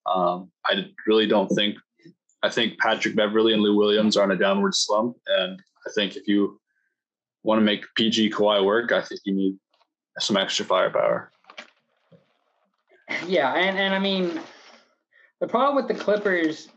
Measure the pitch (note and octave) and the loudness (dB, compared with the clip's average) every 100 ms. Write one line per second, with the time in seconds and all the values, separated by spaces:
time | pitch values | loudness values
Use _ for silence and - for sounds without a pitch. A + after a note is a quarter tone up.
0 | - F#2 F2+ F2+ F#2 _ - G2 F#2+ - | -4 0 0 -2 -10 _ -4 -4 -4 -8
1 | G#2+ A2 G#2 G#2 F#2+ G2+ G#2 F#2 _ _ | 0 2 4 2 2 0 -2 -4 _ _
2 | - _ _ - G2+ B2 A#2 - A2+ G#2+ | -20 _ _ -6 -4 -2 -2 0 -2 0
3 | G#2+ G#2+ G#2 A2 A2+ G#2+ G#2 G#2 G#2 G#2 | -2 0 0 2 2 4 2 4 4 2
4 | G#2+ G2+ G2 F#2 G2 G2 G2 - - G#2+ | 2 2 2 2 2 2 0 -2 -2 0
5 | A#2+ - F#2+ G2 F#2 F#2+ _ _ - G#2+ | -2 -6 -4 -2 -2 -8 _ _ -8 -4
6 | G2 - G#2 G2+ G2 - _ _ _ _ | -4 -4 0 2 0 -4 _ _ _ _
7 | _ _ _ _ A2 A2 G#2+ G#2 - - | _ _ _ _ 0 2 2 0 -4 -2
8 | A2+ A2 G#2+ - G#2 G#2 G2 A2+ A#2 F#2+ | 0 2 0 2 2 4 2 0 0 -2
9 | - F#2+ G2+ G2 F#2+ F#2+ _ _ _ _ | -2 -10 -4 -2 -2 -4 _ _ _ _
10 | _ - - G2+ F#2+ - - F#2 F2+ - | _ -8 -2 -2 -2 -4 0 0 2 0
11 | A1+ A1+ - _ _ - - _ _ _ | 0 -2 -6 _ _ -20 -20 _ _ _
12 | _ D#3+ _ _ _ _ _ _ _ _ | _ _ _ _ _ _ _ _ _ _
13 | - - E3+ F3 C3 D#3+ F#3+ F#3+ G3 F#3+ | -10 -8 -2 0 0 0 0 0 -2 0
14 | G3 F#3+ F3 D#3+ - - - - _ _ | -2 -2 -2 -6 -12 -20 -20 -20 _ _
15 | _ _ _ - E3+ A3+ C4+ C#4 A#3 F#3 | _ _ _ -10 -4 0 2 0 -2 -4
16 | - G3+ G3+ F3+ D#3+ D#3 - | 0 0 0 0 0 -4 -14